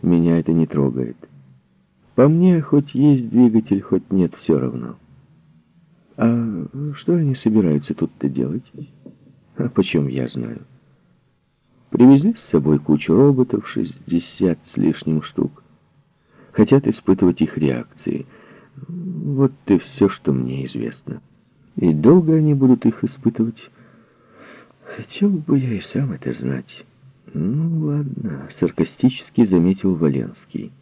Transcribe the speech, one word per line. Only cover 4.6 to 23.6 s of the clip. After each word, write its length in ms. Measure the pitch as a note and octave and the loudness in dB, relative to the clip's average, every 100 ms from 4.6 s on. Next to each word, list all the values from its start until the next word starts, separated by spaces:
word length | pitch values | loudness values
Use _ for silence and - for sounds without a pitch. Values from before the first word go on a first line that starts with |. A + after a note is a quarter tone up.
| B1+ A#1+ A#1 - _ _ _ _ _ _ _ _ _ _ _ - | 0 -8 -12 -16 _ _ _ _ _ _ _ _ _ _ _ -4
«А 520 | A2+ A#2 A#2 A2 D3+ C3+ D3 C#3+ | -2 0 -4 -6 -10 -10 -10 -8
что 180 | - F3 | -2 0
они 180 | D3+ | 0
собираются 600 | C3 - A2 F2+ D2 - D#2 | 0 0 2 2 0 -2 -6
тут-то 340 | D#2+ _ C#2 | -6 _ -6
делать?» 420 | C2 B1+ F2+ - - D3+ _ - - _ _ _ - | -4 -4 -6 -10 -20 -20 _ -20 -20 _ _ _ -8
«А 100 | - | -6
почём 380 | - F#2+ E2 C#2 | -2 0 0 -2
я 200 | C2 B1 | -4 -6
знаю?» 340 | B1+ A#1 A1+ - _ _ _ _ _ _ _ _ _ _ _ _ | -8 -12 -12 -18 _ _ _ _ _ _ _ _ _ _ _ _
Привезли 460 | - B2+ C#3 F3+ A#3 | 4 6 6 4 -4
с 160 | - | -2
собой 260 | E2 D2 D2 | -2 2 0
кучу 360 | D2 D2+ - | 2 -2 2
роботов, 540 | E2+ C#3 C3+ B2+ G#2+ - | 4 4 4 0 -2 -6
шестьдесят 920 | - E2+ - - E2+ - - F#2 D#2+ _ | -8 -8 -10 -4 -4 -4 -2 -2 -2 _
с 60 | - | -2
лишним 460 | F#2+ D#2 - D#2 | -2 -2 -4 -4
штук. 400 | - - C#3+ - _ _ _ _ _ _ _ _ _ | -4 -6 -6 -6 _ _ _ _ _ _ _ _ _
Хотят 360 | - A2 C3+ C#3+ | 0 2 4 2
испытывать 540 | - - F#2+ F#2 - | -6 -2 2 2 0
их 160 | D#2+ - | -4 -2
реакции. 680 | D2+ B1 - _ - - C3+ - - - _ C3+ C3 | -4 -4 -8 _ -10 -10 -10 -20 -20 -20 _ -20 -16
Вот 680 | F3 F3+ E3+ C#3+ C3+ C3+ - - | -14 -12 -10 -8 0 0 -2 0
и 120 | F#2+ | 0
всё, 300 | - - G2+ | 0 -2 -2
что 240 | - - | 0 -4
мне 320 | C2+ B1+ C2 C2 | -2 -2 -6 -8
известно. 560 | B1 A1+ - - - _ _ _ _ _ - | -8 -10 -10 -16 -16 _ _ _ _ _ -2
И 180 | F2 | 0
долго 420 | D#2 F#2 F3 D#3+ D#3+ | 4 6 6 6 2
они 180 | D3+ | 2
будут 320 | C#3+ C3+ A#2+ D3 | 2 4 4 2
их 180 | - | -2
испытывать? 560 | A2+ - A#2 A2+ A2+ A2+ | -6 -4 -6 -2 -4 -6